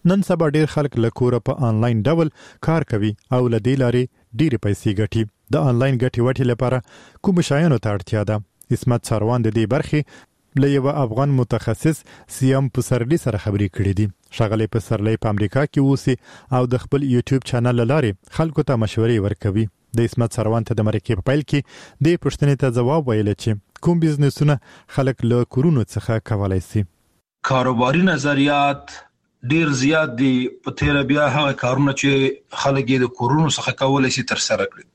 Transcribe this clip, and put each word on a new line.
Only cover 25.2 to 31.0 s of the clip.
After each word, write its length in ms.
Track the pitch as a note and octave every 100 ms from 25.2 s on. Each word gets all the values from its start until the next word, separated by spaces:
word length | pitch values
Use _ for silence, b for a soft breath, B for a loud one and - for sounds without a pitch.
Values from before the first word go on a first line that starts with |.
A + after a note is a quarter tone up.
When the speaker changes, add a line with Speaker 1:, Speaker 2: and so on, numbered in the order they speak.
| A#2
Speaker 1:
له 160 | A#2+ A#2+
کورونو 280 | B2+ D#3+ C#3+ G#2
څخه 320 | G#2 - A2 -
کولی 280 | G#2+ G2+ F#2+ -
سي. 140 | A2 G2+ _ _ _ _ _ -
Speaker 2:
کاروباري 540 | C3 B2+ A#2+ B2 D#3 F#3+
نظریات 840 | D3+ C#3+ C#3 C#3+ C#3+ C#3+ C#3 - - - _ _ _ B2
ډیر 200 | D#3+ D#3+ C3+
زیات 320 | C3+ D#3+ D#3 A#2
دي. 140 | C3+ B2+ B2 -
په 100 | - -
تیره 220 | D3 C#3+